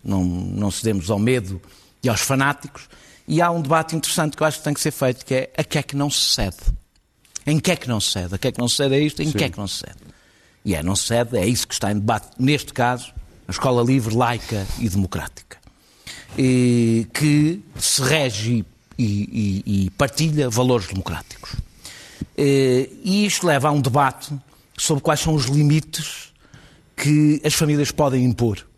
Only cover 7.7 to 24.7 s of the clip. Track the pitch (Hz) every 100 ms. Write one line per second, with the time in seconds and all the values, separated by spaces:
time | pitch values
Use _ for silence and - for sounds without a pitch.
7.7 | 165 127 110 - 101 87 95 131 120 120
8.7 | - 139 139 151 - 156 110 143 87 101
9.7 | - - - - - _ _ _ _ -
10.7 | 80 85 98 - 117 117 120 92 123 -
11.7 | - 104 104 107 110 - - 131 143 -
12.7 | - 120 123 - - - - - - 135
13.7 | 120 120 135 113 110 120 120 - 104 98
14.7 | - 117 98 92 95 - - - - -
15.7 | _ _ _ - - - - 131 127 123
16.7 | 120 113 113 113 - 151 147 151 185 -
17.7 | - - - 131 156 135 101 110 120 98
18.7 | _ _ - 113 101 101 - 104 95 -
19.7 | 98 95 - 139 - 160 151 131 113 127
20.7 | 123 92 95 90 80 - - - - -
21.7 | - - - - - - - 143 139 131
22.7 | 127 135 - - 202 208 - 180 143 151
23.7 | 147 131 135 135 - - 143 _ _ _